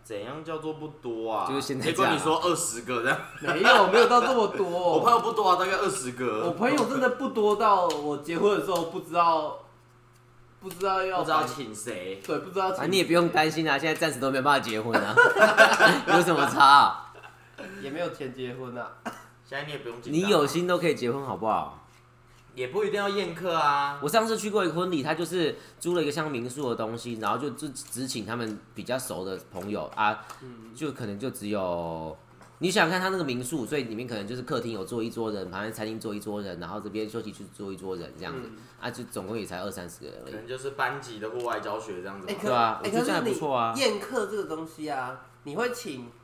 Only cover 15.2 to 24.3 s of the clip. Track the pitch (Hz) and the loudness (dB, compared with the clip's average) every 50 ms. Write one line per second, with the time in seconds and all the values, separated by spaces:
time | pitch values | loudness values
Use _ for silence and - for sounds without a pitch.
15.2 | 494 - - 403 214 214 214 - 220 202 - - 196 214 180 - - - 196 190 | 6 6 8 8 6 6 10 8 8 8 8 8 6 6 6 6 2 4 4 4
16.2 | 175 175 170 147 143 139 - 143 139 135 143 143 120 98 - - - - - - | 6 6 4 4 2 2 6 8 10 12 12 12 10 8 4 0 -10 -14 -18 -20
17.2 | - - - - - - - - - - 196 196 - 139 135 160 175 165 - - | -20 -20 -20 -20 -20 -20 -20 -18 -16 -14 -14 -10 -10 -8 -6 -4 -4 -4 -6 -6
18.2 | 143 127 120 127 127 123 120 127 131 123 120 123 117 107 - - - 226 - - | -10 -10 -8 -8 -10 -10 -8 -10 -10 -10 -10 -10 -10 -12 -12 -12 -12 -12 -12 -12
19.2 | - - - - _ - 131 139 147 147 147 139 - - 113 120 120 123 143 160 | -18 -20 -20 -20 _ -12 -10 -8 -8 -8 -10 -10 -10 -10 -12 -10 -8 -2 0 0
20.2 | 185 202 202 165 147 139 143 165 175 175 180 175 170 170 139 113 123 120 120 139 | 4 4 6 4 4 4 2 0 0 2 0 2 2 2 0 2 0 0 0 -2
21.2 | 139 131 104 87 101 110 104 87 78 73 - - - - _ - _ _ _ _ | -2 -4 -6 -2 0 0 2 2 0 -4 -10 -16 -20 -20 _ -20 _ _ _ _
22.2 | _ _ - - _ - - 127 127 127 135 196 214 196 - 202 202 202 196 202 | _ _ -20 -20 _ -20 -10 -8 -8 -4 -2 -2 -2 -2 -2 -2 -2 -2 -2 -2
23.2 | 190 170 165 160 175 185 165 160 151 147 143 143 143 143 143 143 139 151 165 226 | -4 -4 -6 -6 -4 -2 0 2 2 2 2 2 0 -2 -4 -4 -4 2 2 2
24.2 | 220 226 | 2 2